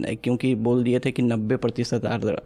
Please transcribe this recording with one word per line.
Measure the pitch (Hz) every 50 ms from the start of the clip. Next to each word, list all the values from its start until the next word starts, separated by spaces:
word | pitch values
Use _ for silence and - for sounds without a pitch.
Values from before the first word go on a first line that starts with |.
| - - 113 - -
क्योंकि | 120 123 117 135 131 123
बोल | 107 113 120 123 127 120
दिए | 120 120 123
थे | - 135
कि | - -
नब्बे | 123 120 117 110 107 107 131
प्रतिशत | - - 117 - - 120 - 123 113 113
आर-, | 107 113 104 110 110 - - -